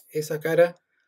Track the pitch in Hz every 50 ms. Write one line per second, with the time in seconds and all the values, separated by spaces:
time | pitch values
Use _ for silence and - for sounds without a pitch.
0 | - - - 156 151 151 160 151 151 160 165 165 175 175 175 _ _ _ _ _
1 | _